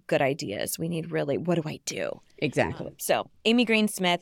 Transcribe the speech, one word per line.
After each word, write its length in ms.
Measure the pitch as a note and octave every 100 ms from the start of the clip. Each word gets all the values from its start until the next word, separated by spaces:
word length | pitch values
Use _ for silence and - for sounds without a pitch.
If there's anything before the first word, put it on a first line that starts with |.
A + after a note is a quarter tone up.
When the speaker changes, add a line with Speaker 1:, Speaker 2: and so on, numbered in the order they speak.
| -
Speaker 1:
good 160 | D#3
ideas. 560 | C3+ D#3 - G2 - -
We 100 | E3
need 240 | E3 E3
really, 280 | D#3+ D3 B2+
what 160 | E3 E3+
do 80 | D3+
I 120 | - -
do? 360 | - D2 - _ -
Speaker 2:
Exactly. 500 | D3 C#3 F2 - -
Speaker 1:
Um, 80 | -
so 280 | - B2+ - _ G#3+
Amy 200 | A#3+ A3+
Green 220 | A3 G#3+
Smith. 320 | - F3+ F3